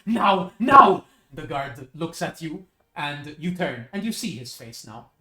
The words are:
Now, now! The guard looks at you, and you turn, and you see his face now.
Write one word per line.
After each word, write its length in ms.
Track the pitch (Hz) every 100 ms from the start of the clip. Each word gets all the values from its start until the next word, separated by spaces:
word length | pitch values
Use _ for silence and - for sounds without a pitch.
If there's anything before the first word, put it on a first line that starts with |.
Now, 460 | - 226 202 190 180 -
now! 460 | 254 269 220 175 - _ _
The 100 | 135
guard 440 | 151 143 139 120 127
looks 260 | 151 160 -
at 200 | 165 -
you, 240 | 165 156 - _ _
and 400 | - 147 143 147 151
you 160 | 160
turn, 320 | 180 170 123 117
and 100 | 196
you 80 | 220
see 200 | 220 233
his 240 | 120 123
face 300 | - 117 -
now. 260 | - 110 127 _